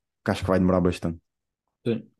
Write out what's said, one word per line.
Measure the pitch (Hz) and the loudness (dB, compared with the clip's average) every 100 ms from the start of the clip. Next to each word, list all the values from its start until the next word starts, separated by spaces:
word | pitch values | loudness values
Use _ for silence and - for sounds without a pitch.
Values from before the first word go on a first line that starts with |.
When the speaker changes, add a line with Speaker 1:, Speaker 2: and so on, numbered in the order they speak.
| _ _ | _ _
Speaker 1:
que | - | -4
acho | 98 | -2
que | 95 | 0
vai | 92 | 2
demorar | 92 92 | 4 2
bastante. | 87 87 87 85 _ _ _ _ _ _ 120 | 2 -2 -6 -8 _ _ _ _ _ _ -6
Speaker 2:
Sim. | 113 - _ | -6 -8 _